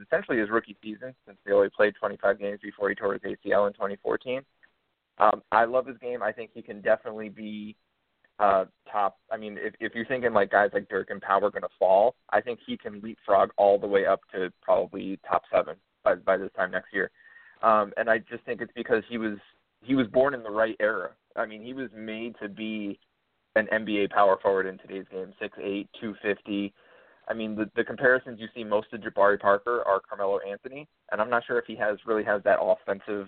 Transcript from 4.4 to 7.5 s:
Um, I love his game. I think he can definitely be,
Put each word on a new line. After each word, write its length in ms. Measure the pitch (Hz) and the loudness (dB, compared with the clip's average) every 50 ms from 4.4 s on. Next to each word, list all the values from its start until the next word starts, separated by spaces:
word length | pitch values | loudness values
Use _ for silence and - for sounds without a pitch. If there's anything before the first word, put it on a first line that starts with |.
| 139 _ _ _ _ _ _ _ _ _ _ _ _ _ _ | -8 _ _ _ _ _ _ _ _ _ _ _ _ _ _
Um, 260 | - - 107 101 104 - _ | 4 4 4 4 2 -2 _
I 140 | 104 110 117 | 4 4 4
love 200 | 117 123 131 123 | 4 2 0 -2
his 120 | 135 123 | -2 -8
game. 260 | 110 - 123 123 117 101 | -10 -8 -8 -6 -4 -4
I 80 | 107 | -4
think 200 | 107 - 113 107 _ | -4 -6 -12 -14 _
he 80 | 117 | -18
can 180 | 110 - 107 104 | -16 -16 -16 -4
definitely 480 | 95 113 110 110 - 120 107 110 110 | 0 2 2 2 0 -6 -10 -10 -12
be, 480 | 104 98 107 110 107 | -12 -12 -12 -12 -12